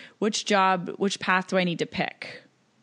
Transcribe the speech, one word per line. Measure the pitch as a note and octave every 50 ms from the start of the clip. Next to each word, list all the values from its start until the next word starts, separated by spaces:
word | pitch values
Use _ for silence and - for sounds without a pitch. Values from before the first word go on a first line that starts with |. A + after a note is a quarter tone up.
| - - _ -
which | G3 A3 G#3+ - -
job, | - G#3 G3 F#3+ F#3+ F#3 F3+ E3+ - -
which | - - G3+ - -
path | - - F#3 F#3 F#3+
do | - F#3+
I | F#3+
need | F3+ F3 E3 -
to | D#3
pick? | - - - D3 - - - - - - - - _ _ _ _ _ _ _